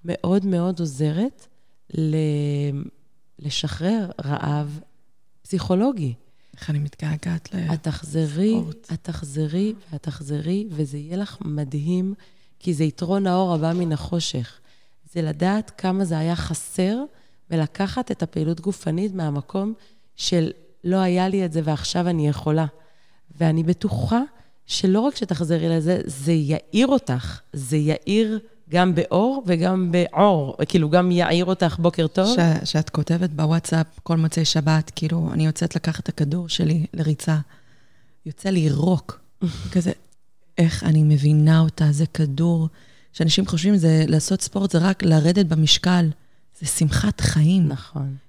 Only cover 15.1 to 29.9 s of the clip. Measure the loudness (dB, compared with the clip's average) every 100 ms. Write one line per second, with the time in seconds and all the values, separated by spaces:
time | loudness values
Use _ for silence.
15.1 | -6 -4 -2 -2 -2 -4 -6 -4 -2 0
16.1 | 0 -2 -2 -4 -8 -8 -2 0 0 -6
17.1 | -12 -20 -20 -6 -2 -2 -2 -4 -2 -4
18.1 | -4 -4 -2 -2 -2 -4 -6 -4 -2 -4
19.1 | -4 -4 -4 -6 -6 -6 -8 -16 -20 -20
20.1 | -8 -2 0 0 -4 -20 -10 -2 0 2
21.1 | 2 2 0 -2 -2 -2 -2 -2 -2 0
22.1 | 0 0 0 0 0 0 -6 -20 -20 -20
23.1 | -20 -20 -2 0 2 0 0 0 -2 0
24.1 | 0 -2 -8 -20 -20 -10 -2 2 2 2
25.1 | -2 -4 -4 0 0 2 0 2 0 -2
26.1 | -6 0 0 2 -2 -2 2 4 2 0
27.1 | -4 -4 -12 -14 -12 -2 0 0 -2 0
28.1 | 0 2 -2 -8 -20 -4 2 2 2 2
29.1 | 2 2 0 0 0 2 0 0